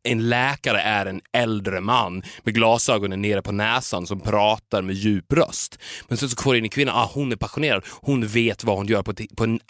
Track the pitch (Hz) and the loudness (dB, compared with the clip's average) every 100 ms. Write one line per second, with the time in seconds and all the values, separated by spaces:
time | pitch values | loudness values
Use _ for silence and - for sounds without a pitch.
0 | 117 117 117 120 131 139 131 107 92 107 | -2 0 2 2 2 0 0 2 2 0
1 | 95 95 - 123 117 107 98 95 98 123 | 0 -6 -2 0 0 0 -2 -2 0 2
2 | 101 90 - - - 110 113 117 - 113 | 0 -4 -10 -10 -4 2 4 4 4 2
3 | 98 95 104 98 95 101 107 123 - 98 | 0 -2 0 -2 -2 -2 0 0 -2 -6
4 | 87 98 98 104 107 110 - 107 92 95 | -6 -6 0 4 4 2 0 -4 -2 -2
5 | 107 101 - 147 - - - - - - | 0 0 2 2 2 0 -6 -8 -16 -14
6 | - 117 139 117 139 123 110 - 139 104 | -6 -4 -4 -2 2 2 0 -2 0 2
7 | 110 139 139 110 110 - 151 101 - - | 0 0 -4 -4 -6 -4 -2 -2 -4 -8
8 | - 139 110 113 117 101 117 98 101 110 | -2 0 2 2 2 0 0 0 2 0
9 | - 95 110 - 113 113 - | 0 -6 -8 -2 0 -2 0